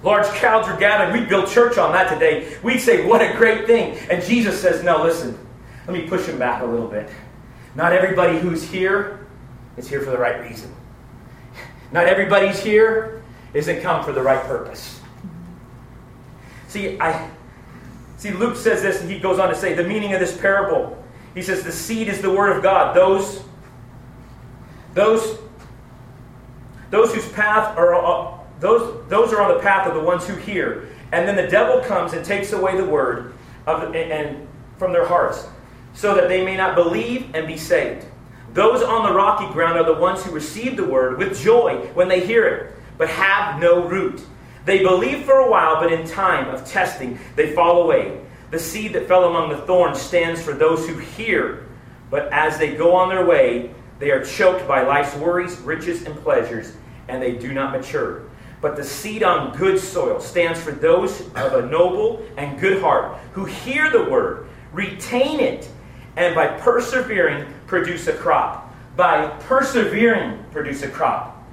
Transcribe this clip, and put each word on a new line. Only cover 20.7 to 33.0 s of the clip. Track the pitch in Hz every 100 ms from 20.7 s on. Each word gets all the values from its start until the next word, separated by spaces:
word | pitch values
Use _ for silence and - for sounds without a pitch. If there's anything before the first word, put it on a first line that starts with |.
| - - - - - -
he | 185
says, | 175 185
"The | 165
seed | 160 - 226 208
is | 190
the | 196
word | 190 202 185
of |
God." | 190 196 - 175
Those, | 185 190 - - - - - - - - - - - - - - - - -
those, | 175 214 226 - - - - - - - - - - - - - - - - -
those | 202 226
whose | - -
path | - 208 214 214 165
are, | 175
uh, | 175 - - - - - -
those, | 185 233 - - -
those | 202 226
are | 214
on | 196
the | 170
path | 196 190 180
of |
the | 160
ones | 160 175 -
who |
hear. | 190 - 190 127 - - - -
And | 170 190
then | 190
the | 175
devil | 196 240 -
comes | - 190 170
and | 165
takes | - 196 190
away | 202 185 185
the |
word | 180 151